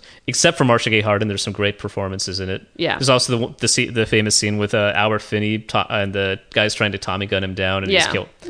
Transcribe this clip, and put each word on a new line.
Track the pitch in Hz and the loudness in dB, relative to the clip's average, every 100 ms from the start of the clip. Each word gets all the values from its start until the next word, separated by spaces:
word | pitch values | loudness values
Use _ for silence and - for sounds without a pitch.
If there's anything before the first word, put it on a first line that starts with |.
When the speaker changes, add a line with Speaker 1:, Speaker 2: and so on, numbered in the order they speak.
| - - - | -16 -12 -4
Speaker 1:
except | 131 170 170 | 2 2 4
for | |
Marsha | 131 117 - | 4 4 4
Gay | 110 | 2
Harden, | 104 101 107 | 2 2 0
there's | 98 | -2
some | - | -4
great | 98 101 101 | -2 -2 -2
performances | 104 - 98 95 - 95 | -8 -6 -6 -6 -6 -6
in | 92 | -6
it. | 95 - - | -8 -10 -6
Speaker 2:
Yeah. | 160 - | -4 0
Speaker 1:
There's | 131 | 2
also | 127 127 120 | 2 2 0
the, | 123 - | -2 -2
the | 120 | 0
sce-, | - 123 | 0 0
the | 117 110 | 0 2
famous | 107 107 | 2 2
scene | - 104 104 | 2 0 0
with, | 104 | 0
uh, | 113 104 101 | 2 2 2
Albert | 107 107 | 2 0
Finney | - 107 104 110 | -2 -2 0 -2
to-, | 107 - 95 | -2 -2 -2
and | 110 98 | -2 -2
the | 98 98 98 - | -2 -2 -4 -2
guy's | - 107 | 0 0
trying | - 107 | 2 -2
to | 98 | -2
Tommy | - 95 101 | -4 -4 -2
gun | 98 | -2
him | 95 | -2
down, | 95 95 98 | -2 0 0
and | 95 | 2
he's | 185 | 2
Speaker 2:
Yeah. | 131 | 2
Speaker 1:
killed. | 98 - - | -2 -6 -12